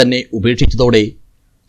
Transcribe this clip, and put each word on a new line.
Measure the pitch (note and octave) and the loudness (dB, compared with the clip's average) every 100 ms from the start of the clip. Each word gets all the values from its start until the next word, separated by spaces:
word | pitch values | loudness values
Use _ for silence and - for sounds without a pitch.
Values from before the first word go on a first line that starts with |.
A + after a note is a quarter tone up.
തന്നെ | B2 B2+ - | 0 -2 -6
ഉപേക്ഷിച്ചതോടെ | A2+ A2+ A#2+ - A2+ B2 A2+ G#2+ - _ _ _ _ | -4 -4 0 0 2 2 2 0 -8 _ _ _ _